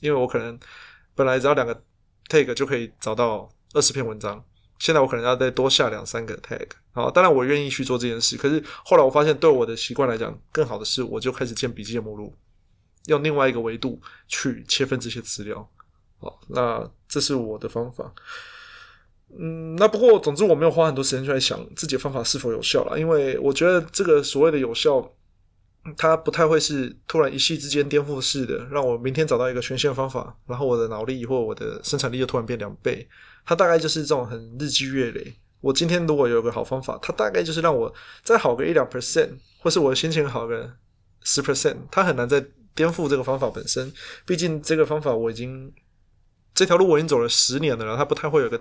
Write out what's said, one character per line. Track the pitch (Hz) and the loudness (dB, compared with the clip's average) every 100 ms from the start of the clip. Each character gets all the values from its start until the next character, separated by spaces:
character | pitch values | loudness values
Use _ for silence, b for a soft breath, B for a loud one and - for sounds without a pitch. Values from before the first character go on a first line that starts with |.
因 | 147 | -2
为 | 139 | 0
我 | 123 | 0
可 | 123 | -2
能 | 117 117 B B B B B | -6 -12 B B B B B
本 | - | 0
来 | 131 131 | 2 2
只 | 135 | 4
要 | |
两 | 143 | 2
个 | 117 113 _ _ _ _ _ | 0 -4 _ _ _ _ _
tag | 156 135 | 2 2
就 | 120 135 | -2 -2
可 | 127 | -2
以 | 113 - | -6 -8
找 | - | -4
到 | 110 117 104 - _ _ | 0 0 0 -8 _ _
二 | 147 | 0
十 | 147 | 0
篇 | 139 | 0
文 | 117 107 | -6 -6
章， | 104 104 - _ _ _ | -8 -10 -14 _ _ _
现 | - | 2
在 | 156 | 4
我 | 131 | 2
可 | |
能 | 120 | 2
要 | 120 127 | 0 2
再 | 127 | 0
多 | 127 131 | 2 2
下 | - 127 | 2 2
两 | 107 | -2
三 | 95 117 113 | -8 -8 -8
个 | - | -12
tag。 | - 117 - - _ | -10 -12 -12 -16 _
好， | 123 127 | -4 0
当 | 180 | 4
然 | 180 | 6
我 | 135 | 4
愿 | 127 147 | 4 0
意 | 143 | -2
去 | 127 | -6
做 | 127 127 | -4 -2
这 | 120 | -2
件 | 117 | -2
事， | - 117 | -4 -2
可 | 139 | 0
是 | 151 B B | 0 B B
后 | - 175 | 4 6
来 | |
我 | 135 | 6
发 | 143 | 6
现 | 151 139 | 4 4
对 | 160 | 4
我 | 131 | 4
的 | 113 113 | 2 -2
习 | - | -6
惯 | 123 131 | -2 0
来 | 113 | 0
讲， | 110 110 - | -6 -8 -8
更 | - 131 | -2 -2
好 | 110 | -2
的 | |
是 | 107 - | -6 -4
我 | 120 110 | -4 -4
就 | 123 | -4
开 | 123 123 | -4 -6
始 | |
建 | 113 123 | -4 -6
笔 | 110 | -6
记 | 104 | -8
的 | 117 | -8
目 | 107 104 | -8 -12
录， | 117 - _ _ _ _ _ - - | -14 -18 _ _ _ _ _ -20 -2
用 | 147 | 0
另 | 151 147 | 2 2
外 | 135 | 2
一 | |
个 | 117 | 0
维 | 113 113 | -4 -6
度 | 131 117 B B B | -6 -8 B B B
去 | - 139 117 - | -6 -4 -6 -4
切 | - | -2
分 | 135 123 | 0 -2
这 | 117 | -6
些 | 120 | -10
资 | - - | -8 -10
料。 | 104 104 107 _ _ _ _ _ | -8 -12 -14 _ _ _ _ _
好， | - - - | -18 -18 -8
那 | 123 120 113 113 - _ | -2 -2 -2 -8 -14 _
这 | 147 | -4
是 | - | -2
我 | 139 110 107 | -2 -4 -8
的 | 113 | -8
方 | 117 123 | -6 -8
法。 | - - - B B B B B B B B B _ _ - | -10 -14 -16 B B B B B B B B B _ _ -12
嗯， | 165 165 160 165 | -10 -8 -8 2
那 | 214 | 2
不 | 208 | 6
过 | 240 202 | 8 8
总 | 151 | 6
之 | 143 | 2
我 | 202 | 4
没 | 151 | 6
有 | 165 | 4
花 | 151 160 | 4 2
很 | |
多 | 135 | 2
时 | 135 | -2
间 | 131 | -2
去 | 135 135 | 0 0
想 | - 101 - - | 0 -2 -8 -10
自 | 156 | -4
己 | |
的 | 131 | -4
方 | 143 | -4
法 | 131 | -4
是 | 113 135 | -4 -2
否 | 120 | -2
有 | 110 | -2
效 | - 135 - | 0 0 0
啦， | - | -2
因 | 160 | 2
为 | 156 135 127 | 2 2 0
我 | 139 | 0
觉 | 135 | 4
得 | 170 180 160 | 4 4 2
这 | - | 0
个 | 180 151 | 4 4
所 | 139 139 | 4 4
谓 | 160 | 4
的 | 151 | 4
有 | 123 | -2
效， | 117 151 135 - _ _ _ _ _ _ _ 160 - | 0 2 2 0 _ _ _ _ _ _ _ -16 -2
它 | 160 160 | 2 2
不 | 160 | 0
太 | 156 | 2
会 | 160 156 | 4 4
是 | - 143 123 - - | 2 -2 -4 -10 -4
突 | 165 | 0
然 | 139 | 0
一 | 135 | 0
夕 | - 160 | -2 -2
之 | 143 | -2
间 | 143 143 | -2 0
颠 | 143 | 0
覆 | 143 139 | 0 -4
式 | 131 139 | -4 -4
的， | 127 131 127 | -4 -6 -4
让 | 147 | -2
我 | 131 117 | -2 -2
明 | 127 | -2
天 | 131 | -2
找 | 156 123 | 0 2
到 | 127 | 0
一 | |
个 | 123 | -2
全 | - 131 | -6 -2
新 | 143 | -2
的 | |
方 | 131 131 | 0 -4
法， | 123 120 - - | -6 -10 -16 -12
然 | 123 | -4
后 | 139 | 0
我 | 120 | 2
的 | 113 | 0
脑 | 107 | -4
力 | 113 131 | -6 -6
或 | 117 131 | -2 -2
我 | 110 | -2
的 | 107 107 110 | -4 -8 -8
生 | - 143 | -4 -4
产 | 127 | -2
力 | 123 | -2
就 | 123 | -2
突 | 127 | -2
然 | |
变 | 113 120 | -4 -6
两 | 104 104 | -8 -6
倍。 | 127 123 - B B B - | -4 -4 -10 B B B -4
它 | |
大 | 170 180 | 2 4
概 | 165 | 4
就 | 165 | 2
是 | 160 | -2
这 | 147 | 0
种 | 143 117 | -2 -2
很 | 117 113 120 | -10 -12 -8
日 | 147 | -4
积 | 131 135 | -2 -2
月 | 135 117 | -2 -2
累。 | - - - _ _ | -4 -12 -18 _ _
我 | 135 | -2
今 | 139 165 | 0 2
天 | 175 165 | 0 2
如 | 147 | 2
果 | 123 | 4
有 | 117 | 2
个 | 117 | 0
好 | 113 | -4
方 | - 131 | -4 -6
法， | 131 - | -6 -8
它 | - | -6
大 | 170 214 | -2 0
概 | 185 | 0
就 | 170 | -2
是 | 160 | 0
让 | 165 139 | 0 2
我 | 113 B B B | -2 B B B
再 | - 233 | 2 4
好 | 135 120 | 4 2
个 | |
一 | 160 | 2
两 | 156 127 | 2 2
percent， | 123 - 160 - 135 - _ | -4 -2 0 0 -4 -20 _
或 | 170 | 0
是 | 180 | 2
我 | 143 | 2
的 | 131 | 2
心 | 160 | 0
情 | 156 143 | -2 -2
好 | 120 117 | -4 -6
个 | 113 123 - _ _ _ _ | -6 -8 -16 _ _ _ _
十 | - - | -4 -2
percent， | 139 135 151 123 131 | 0 0 0 -2 -2
它 | - | 0
很 | 185 123 | 2 0
难 | 120 | 2
再 | 143 139 _ _ | 0 0 _ _
颠 | - 165 | -2 0
覆 | 170 151 | 0 0
这 | |
个 | 135 | 0
方 | 127 131 | 0 -2
法 | 123 | -2
本 | - - | -4 -6
身。 | - 131 B B B | -6 -6 B B B
毕 | - 175 | -4 -2
竟 | 170 156 | 0 -4
这 | 147 | -2
个 | 156 147 | 2 2
方 | 151 | 2
法 | 147 | 0
我 | 113 117 | 0 -2
已 | |
经， | 113 127 131 135 - _ _ _ _ _ _ _ | -4 -10 -12 -16 -20 _ _ _ _ _ _ _
这 | - | 0
条 | 185 175 | 4 6
路 | 185 | 6
我 | 151 | 4
已 | |
经 | 160 | 4
走 | 135 | 2
了 | 117 | 2
十 | - - 131 | 2 0 0
年 | 156 113 | -2 -2
了 | |
啦， | 110 | -4
它 | 117 143 | -4 -2
不 | |
太 | 151 151 | -2 0
会 | 147 | 0
有 | 120 | 0
个 | 117 | -4